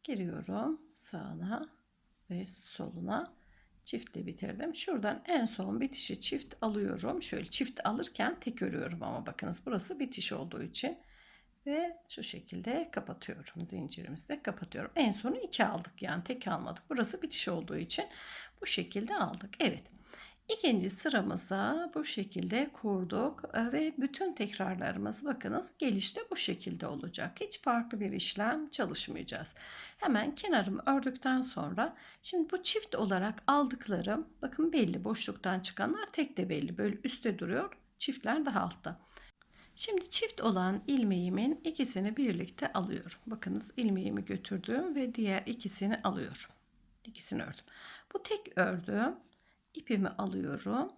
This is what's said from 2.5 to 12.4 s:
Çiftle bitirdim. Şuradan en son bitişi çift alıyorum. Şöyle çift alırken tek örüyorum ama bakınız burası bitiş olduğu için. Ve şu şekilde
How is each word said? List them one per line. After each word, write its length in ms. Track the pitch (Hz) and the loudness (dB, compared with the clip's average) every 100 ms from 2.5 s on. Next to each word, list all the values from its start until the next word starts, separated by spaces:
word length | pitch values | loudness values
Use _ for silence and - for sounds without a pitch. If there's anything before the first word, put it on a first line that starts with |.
| - - - - 175 180 208 349 - - - _ _ | -8 -10 -8 -8 -4 -2 -2 -2 -12 -20 -20 _ _
Çiftle 420 | - - - 165 175 | -6 -6 -6 -8 -8
bitirdim. 480 | 170 - 196 339 | -6 -6 -2 -4
Şuradan 480 | 311 - 277 208 311 - | -2 0 2 0 -2 2
en 180 | 339 | 2
son 360 | 226 - 190 220 | 2 0 -2 0
bitişi 400 | 262 - - 202 | 0 -2 -4 -2
çift 340 | - 277 - - | -2 -2 -4 -2
alıyorum. 640 | 220 208 196 - 208 349 | 0 2 0 0 -2 -2
Şöyle 240 | - - 170 | -2 -4 -4
çift 340 | - 277 - | -2 -2 0
alırken 560 | - 220 349 - 214 349 | 0 0 -2 0 0 0
tek 220 | - - | -6 -2
örüyorum 400 | 190 175 - 170 | -2 0 -2 -4
ama 240 | - - - | -4 -4 -4
bakınız 360 | - - 175 - | -6 -4 -4 -2
burası 340 | 208 - 311 | -2 -2 -2
bitiş 320 | 254 254 - | -4 -2 -2
olduğu 300 | 208 170 - | -2 -4 -6
için. 360 | - - 269 339 - - - - _ _ 277 | -4 -2 -2 -4 -14 -20 -20 -20 _ _ -2
Ve 300 | 294 339 339 _ | 0 0 -4 _
şu 140 | - | -8
şekilde 680 | - - | -6 -8